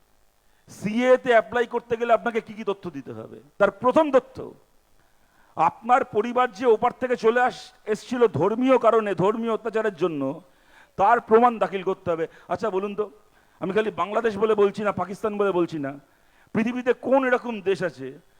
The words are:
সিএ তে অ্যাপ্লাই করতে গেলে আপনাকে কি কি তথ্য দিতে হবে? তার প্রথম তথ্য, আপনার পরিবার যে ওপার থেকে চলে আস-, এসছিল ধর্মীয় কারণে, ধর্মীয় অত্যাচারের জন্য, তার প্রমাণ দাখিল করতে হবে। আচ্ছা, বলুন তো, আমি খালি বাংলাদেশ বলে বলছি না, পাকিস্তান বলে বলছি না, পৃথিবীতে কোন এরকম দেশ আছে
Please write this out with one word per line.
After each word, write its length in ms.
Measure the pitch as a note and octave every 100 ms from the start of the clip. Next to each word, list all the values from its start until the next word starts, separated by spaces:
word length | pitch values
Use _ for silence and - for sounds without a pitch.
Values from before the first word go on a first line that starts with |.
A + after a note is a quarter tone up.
| _ _ _ _ _ _ -
সিএ 480 | - G3 A3 B3+ B3+
তে 140 | B3+
অ্যাপ্লাই 360 | A3+ G#3+ A#3+ A#3+
করতে 300 | A#3 - A#3
গেলে 160 | A#3+
আপনাকে 280 | A3+ A3+ A3+
কি 120 | -
কি 120 | G#3
তথ্য 260 | G#3 G3 F3+
দিতে 220 | C#3+ B2+
হবে? 280 | A2 A#2 G#2+ - -
তার 120 | G3+
প্রথম 400 | - B3 D#4 D#4
তথ্য, 440 | C4 - - - - _ _ _ _ _ _ _ _ _ -
আপনার 480 | E3 - A3+ C4
পরিবার 480 | - G#3+ A#3+ B3 B3+
যে 140 | F#3 B3
ওপার 260 | G#3+ A#3+ -
থেকে 160 | B3 B3
চলে 240 | A3 A#3+
আস-, 500 | B3 - - _ -
এসছিল 360 | G#3+ - B3 A#3
ধর্মীয় 520 | C#3+ F#3 A3 B3+ B3+
কারণে, 360 | A#3 A3+ G#3
ধর্মীয় 380 | E3+ F#3+ A3 A3+
অত্যাচারের 420 | G#3+ A3 G#3+ A3
জন্য, 480 | E3 F3 D3+ C3+ D#3+ - _ _ _ _ -
তার 240 | G3 A#3+
প্রমাণ 380 | - A3 A#3+ A3
দাখিল 240 | F#3 F#3+
করতে 280 | F3+ F#3 -
হবে। 160 | E3 D#3 - -
আচ্ছা, 220 | F3+ A3
বলুন 240 | F#3+ G#3
তো, 160 | G3+ G#3 - _ _ _ -
আমি 120 | F#3+
খালি 180 | G3 A3
বাংলাদেশ 460 | E3+ F#3+ A3 A3+ G3+
বলে 180 | A3
বলছি 280 | G#3 G3+ G3
না, 100 | G#3
পাকিস্তান 460 | F#3+ F3+ G3 A3 G#3
বলে 140 | G3+
বলছি 260 | F3 E3 D#3+
না, 200 | C#3 C#3+ _ _ _ _ _
পৃথিবীতে 400 | G#3 A3+ B3 B3
কোন 340 | A#3+ C4 C4+ B3+
এরকম 340 | B3 A#3+ A3
দেশ 220 | F3+ F3
আছে 360 | F3 C3 C3 D3 _